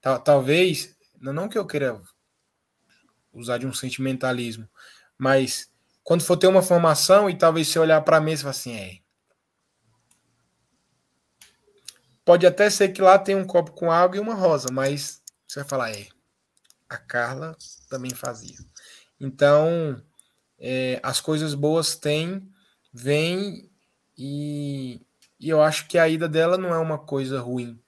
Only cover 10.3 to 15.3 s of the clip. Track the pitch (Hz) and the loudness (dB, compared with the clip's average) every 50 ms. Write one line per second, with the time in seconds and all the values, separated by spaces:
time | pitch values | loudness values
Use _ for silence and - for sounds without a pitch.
10.3 | _ _ _ _ _ _ _ _ _ _ _ _ _ _ _ _ _ _ _ _ | _ _ _ _ _ _ _ _ _ _ _ _ _ _ _ _ _ _ _ _
11.3 | _ _ - _ _ _ _ _ _ _ _ - _ _ _ _ _ _ _ - | _ _ -20 _ _ _ _ _ _ _ _ -20 _ _ _ _ _ _ _ 4
12.3 | 175 175 175 180 175 - 202 208 202 - 202 190 190 185 190 185 185 196 190 - | 4 6 6 4 4 4 2 2 2 2 0 0 0 4 6 6 6 6 6 2
13.3 | 196 196 190 185 - 175 170 160 - - - 170 165 170 180 180 180 202 208 220 | -2 -2 -2 0 0 0 0 -2 -8 -6 -2 0 2 4 2 2 0 -2 -6 -6
14.3 | 226 202 185 180 160 143 127 127 127 131 135 139 143 143 143 - - - _ - | -6 0 2 2 2 2 0 -4 -4 -2 -2 -2 -2 -4 -6 -10 -12 -16 _ -20